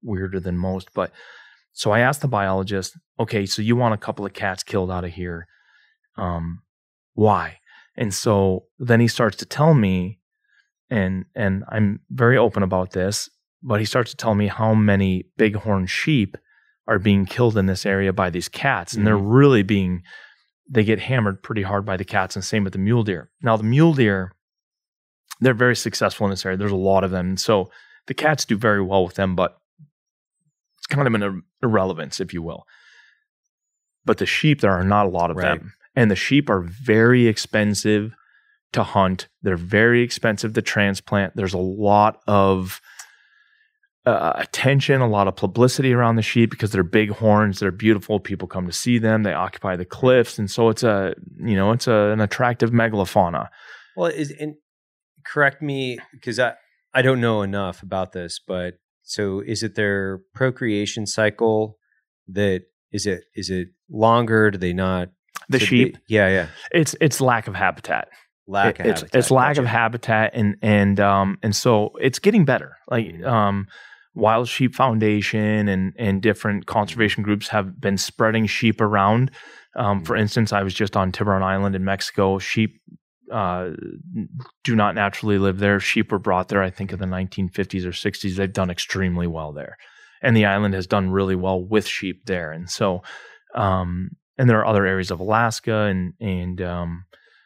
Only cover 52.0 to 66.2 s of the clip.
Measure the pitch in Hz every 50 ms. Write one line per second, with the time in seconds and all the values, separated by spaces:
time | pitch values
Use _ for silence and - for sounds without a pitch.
52 | 104 104 107 110 107 98 - - 131 120 120 - 123 113 120 117 113 113 107 101
53 | 95 - - 107 92 85 85 64 55 - - - - - - - - _ _ 185
54 | 175 170 160 160 151 143 - - 151 151 151 - _ _ _ _ _ _ _ _
55 | _ _ _ _ _ - - 147 143 139 139 - 156 147 139 135 135 127 123 -
56 | - - - 127 - 131 113 113 127 117 - - _ _ _ _ _ _ - 131
57 | 127 131 131 127 120 117 113 107 101 98 98 101 98 92 87 - - 92 98 95
58 | 92 90 - 92 87 85 - - - - 95 90 90 90 87 _ _ _ _ _
59 | _ - - - 104 98 95 98 98 - 110 98 110 107 - - 104 101 101 98
60 | 98 95 95 95 - _ _ - 131 131 127 - 131 113 104 104 104 101 - 120
61 | 107 - - - 110 107 104 - 117 113 110 107 110 107 107 _ _ _ _ _
62 | _ _ _ _ _ - 95 98 104 101 92 90 - _ _ _ _ _ - 104
63 | 98 104 92 90 - _ _ - 92 82 95 92 90 90 _ _ _ _ - 107
64 | 110 113 113 120 120 110 113 110 107 107 98 92 92 90 87 90 95 92 92 90
65 | 90 90 _ _ _ _ _ - - - 131 131 - - - 120 123 - - -
66 | _ - 110 107